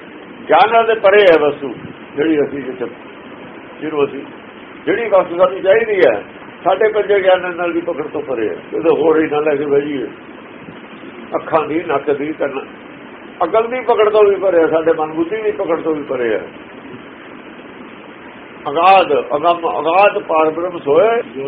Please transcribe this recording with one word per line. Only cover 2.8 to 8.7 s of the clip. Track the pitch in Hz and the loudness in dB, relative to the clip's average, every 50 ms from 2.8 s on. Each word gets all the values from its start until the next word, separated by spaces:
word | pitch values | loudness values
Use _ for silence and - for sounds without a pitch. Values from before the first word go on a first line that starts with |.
| 120 113 - - - - - - - - - - - - - - - - - - | -10 -10 -10 -14 -20 -20 -20 -20 -20 -20 -20 -20 -20 -20 -20 -20 -20 -20 -16 -12
ਜਿਹਨੂੰ | - 156 156 147 143 | -10 -6 -2 -2 -2
ਅਸੀਂ, | 135 127 139 - - - - - - - - - - - - - | -2 -2 -6 -14 -14 -16 -20 -20 -20 -20 -20 -20 -20 -20 -8 -4
ਜਿਹੜੀ | 139 190 220 233 214 | -2 -2 -2 0 2
ਵਸਤੂ | 196 185 175 - 170 | 2 2 2 2 0
ਸਾਨੂੰ | 170 185 185 190 185 | 2 2 2 2 0
ਚਾਹੀਦੀ | 170 190 196 226 226 220 208 | 2 2 4 4 2 0 0
ਹੈ, | 190 165 131 110 98 92 - - - - - - - - | 2 4 4 2 0 -4 -12 -18 -20 -20 -20 -12 -6 -2
ਸਾਡੇ | 170 190 - 220 214 | -2 0 2 2 0
ਪੰਜੇ | - 214 202 185 202 202 | 0 0 0 2 0 2
ਗਿਆਨਾਂ | 185 190 185 185 175 180 | 4 4 2 2 0 -4
ਨਾਲ | 175 170 175 175 | -6 -4 -4 -4
ਵੀ | 165 170 | -4 -4
ਪਕੜ | 170 175 170 135 151 | -4 -4 -6 -6 -8
ਤੋਂ | 147 - 151 | -8 -8 -8
ਪਰੇ | 139 - 131 113 110 98 | -6 -6 -4 -4 -4 -4
ਹੈ। | 85 | -6
ਕਿਤੇ | - - - | -8 -10 -10